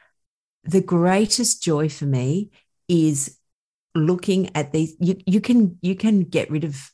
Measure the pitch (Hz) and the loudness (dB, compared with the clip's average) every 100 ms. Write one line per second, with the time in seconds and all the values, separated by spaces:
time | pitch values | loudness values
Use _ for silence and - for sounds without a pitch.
0 | _ _ _ _ _ _ - 185 180 175 | _ _ _ _ _ _ -2 0 2 2
1 | 175 196 214 - 240 - 175 147 156 - | 2 2 0 0 -2 -2 -2 0 -2 -4
2 | 143 131 127 175 208 _ _ _ - 170 | -2 -2 0 -2 -6 _ _ _ -2 2
3 | 156 139 - - _ _ _ _ _ 165 | 2 0 -6 -12 _ _ _ _ _ -2
4 | 156 180 202 190 185 151 143 160 160 - | 0 0 0 0 0 -4 -2 -2 -4 -2
5 | 180 185 - 202 214 240 196 175 180 190 | -2 -2 0 0 4 4 2 0 -4 0
6 | 220 202 160 160 - 151 160 135 - | 2 2 2 -2 -2 -4 -4 -8 -16